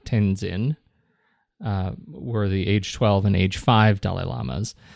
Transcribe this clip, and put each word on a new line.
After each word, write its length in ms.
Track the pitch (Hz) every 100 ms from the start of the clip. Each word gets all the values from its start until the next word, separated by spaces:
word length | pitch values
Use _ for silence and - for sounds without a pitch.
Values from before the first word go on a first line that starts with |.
Tenzin, 720 | - 113 101 95 92 90 127 151 _ _ _ _ _ _ _ _
uh, 280 | 151 98 92 - -
were 400 | - 123 113 101
the 180 | 95 95
age 280 | 104 -
twelve 300 | - 113 98
and 120 | 101 95
age 220 | 95 -
five 420 | - 110 107 101
Dalai 240 | 95 90
Lamas. 500 | 90 120 64 69 - - -